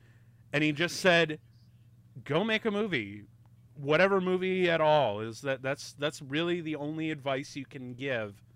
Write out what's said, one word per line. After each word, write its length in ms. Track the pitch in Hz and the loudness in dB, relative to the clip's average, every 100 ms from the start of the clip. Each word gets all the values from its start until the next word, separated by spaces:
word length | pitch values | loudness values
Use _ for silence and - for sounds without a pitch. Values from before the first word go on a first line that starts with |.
| - - - _ - | -20 -20 -20 _ -4
and 100 | 147 | 0
he 80 | 151 | 2
just 260 | 147 170 - | 2 -2 2
said, 400 | 190 170 160 156 - - - - - - - 131 | 6 6 4 -2 -12 -20 -20 -20 -20 -20 -20 -16
"Go 200 | - 151 | -2 -2
make 200 | 226 220 | 0 0
a 60 | 226 | -2
movie, 540 | 202 220 143 101 104 101 - - - - | -2 -2 -2 -4 -10 -18 -20 -20 -20 -20
whatever 460 | - 139 151 196 196 | -8 0 4 6 4
movie 500 | 180 185 185 185 175 | 2 0 0 2 2
at 100 | 165 | 4
all." 400 | 156 151 120 104 | 4 6 4 0
Is 200 | 113 110 | -6 -6
that, 200 | 135 131 | -4 -4
that's, 320 | 131 143 - | -4 -6 -8
that's 280 | - 147 - | -4 -4 -4
really 380 | 135 147 170 175 | -4 -2 0 -2
the 160 | 160 151 | -4 -6
only 340 | 147 156 160 | -6 -4 -4
advice 460 | 151 135 135 139 147 | -4 -2 -4 -4 -12
you 100 | 131 | -12
can 280 | 139 123 | -12 -12
give 480 | 123 139 120 107 98 - | -8 -4 -2 -4 -10 -20